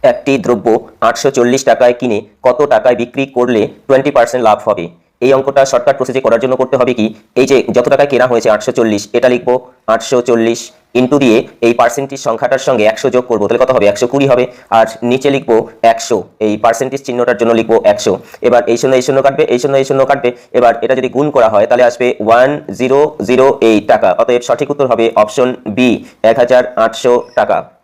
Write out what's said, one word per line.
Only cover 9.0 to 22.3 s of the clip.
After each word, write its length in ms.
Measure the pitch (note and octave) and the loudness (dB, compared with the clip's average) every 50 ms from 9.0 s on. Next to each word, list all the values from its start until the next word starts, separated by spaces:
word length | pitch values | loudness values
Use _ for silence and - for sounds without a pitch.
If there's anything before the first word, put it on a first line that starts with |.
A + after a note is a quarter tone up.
| - - - | -6 -4 -4
এটা 100 | A#2+ B2 B2+ B2 | 0 0 2 0
লিখবো 200 | A#2+ A#2+ B2 B2 B2+ - - _ _ _ - A2 | 0 0 -2 -2 -2 -4 -8 _ _ _ -2 -2
আটশো 240 | A2+ - - C#3 B2 A#2+ - | -2 -2 -2 -2 -2 0 0
চল্লিশ 300 | A#2+ A#2 A2+ A2+ A#2 - - - _ _ _ _ _ B2 | 0 2 2 0 -2 -4 -8 -16 _ _ _ _ _ 0
into 160 | B2+ B2+ C#3+ C#3+ C#3 | 0 2 2 2 2
দিয়ে 140 | B2 G#2+ A#2 B2 - - _ - | 4 2 2 0 -2 -8 _ 0
এই 60 | A#2 A#2+ A#2+ | 0 2 2
পার্সেন্টেজ 400 | A#2+ A#2+ - - C#3 C3+ C#3 B2+ - | 0 0 0 -4 -8 -8 -10 -8 -6
সংখ্যাটার 360 | A#2+ A2+ A2+ - B2 C3+ C3 - | -6 -4 -4 -2 -2 -2 -2 0
সঙ্গে 160 | D#3 C3+ A2+ G#2+ G#2+ | -2 0 2 2 0
একশো 160 | C3 - - C3+ A2 | 0 0 -4 0 0
যোগ 80 | B2+ B2 - | 0 -2 0
করবো, 120 | A#2 G#2+ G2+ | -2 -2 0
তাহলে 140 | G2 A#2 A#2+ B2+ | 0 0 0 2
কত 80 | - C3 | 2 2
হবে? 100 | A#2+ G2+ G2+ | 2 2 2
একশো 160 | G2+ - B2+ B2 | 0 0 -4 -2
কুড়ি 140 | C3+ C#3 C#3 C3+ | 0 0 2 2
হবে। 120 | B2+ A#2+ B2 - - - - _ - | 2 2 0 -4 -6 -16 -8 _ 2
আর 80 | A2+ A2 A2 - - - A#2+ | 2 2 0 -2 -6 -2 -2
নিচে 180 | B2 C3+ C3+ C#3+ C#3 | -2 0 0 0 -2
লিখবো 200 | C#3 D#3+ - A#2 A2 - - - - - A#2 | -2 0 0 0 0 0 -2 -10 0 0 0
একশো, 260 | A2+ - - - A#2+ G2+ F2 - _ _ A2 | 0 0 -2 -4 -4 -4 -4 -8 _ _ -4
এই 80 | G#2+ G#2 G#2+ A2 | -2 -2 0 0
পার্সেন্টেজ 380 | A#2 A2+ - C3+ C3 C3+ C3+ - | 0 0 0 -4 -6 -6 -8 -8
চিহ্নটার 300 | - A#2+ B2 A#2+ B2 B2 G#2 | -6 -4 -2 0 -2 0 0
জন্য 100 | A#2 A2+ A#2 A2+ | 0 0 2 0
লিখবো 160 | A2 A2 A2+ A2+ - G#2+ | 2 2 0 2 2 0
একশো। 220 | G#2 G2+ - A2+ F#2 - - - - - - | 0 0 -2 -2 -4 -4 -6 -16 -18 -4 -2
এবার 140 | B2 A#2+ A#2+ A#2+ - | 0 0 2 0 0
এই 60 | A#2 A#2 | -4 -2
শূন্য, 120 | - C3+ C3 B2+ | 0 0 0 0
এই 40 | B2+ | 0
শূন্য 120 | - C3+ C3+ C3 | 0 -2 2 2
কাটবে, 180 | C#3 C3 C3+ D#3 - A#2+ | 0 0 0 -2 0 0
এই 60 | B2 | -2
শূন্য, 140 | C3+ C#3+ C#3 C3+ | -2 0 0 0
এই 40 | C3+ C3+ | 0 0
শূন্য 120 | D3 C3+ C3+ C3 | 0 0 2 0
কাটবে। 200 | C#3 C3 A#2+ B2 B2 - - _ - | 0 -2 -2 -4 -4 -4 -18 _ -2
এবার 160 | B2 B2 A#2 A2+ G2 A2 | 2 2 2 2 0 -2
এটা 100 | A#2 C3 A#2+ | -2 -2 -2
যদি 100 | - B2+ G2 | -2 -4 -2
গুণ 120 | B2 D3 D3+ C#3+ | -2 -2 0 2
করা 140 | C3+ A#2 A2+ G#2+ | 2 2 2 2
হয় 120 | G2+ G#2+ - | 2 2 2
তাহলে 140 | B2 A#2+ B2 A#2+ | 2 2 2 2
আসবে 180 | - - B2+ B2 - - A2 | 0 0 -2 -2 -2 -2 0
ওয়ান 240 | G#2+ | 2